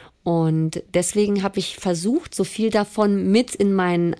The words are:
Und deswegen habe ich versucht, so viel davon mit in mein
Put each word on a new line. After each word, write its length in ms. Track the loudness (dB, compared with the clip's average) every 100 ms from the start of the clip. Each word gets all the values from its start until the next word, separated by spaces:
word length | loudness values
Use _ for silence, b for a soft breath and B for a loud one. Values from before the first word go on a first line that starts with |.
| B _
Und 600 | -2 0 2 0 -2 -4 -4
deswegen 500 | -2 0 0 2 0
habe 160 | -2 -4
ich 180 | -6 -4
versucht, 560 | -4 -2 0 -2 -2
so 100 | -4
viel 260 | -4 -2 0
davon 600 | 0 0 0 2 2 2
mit 240 | 2 2 0
in 180 | 0
mein 420 | 2 2 2 0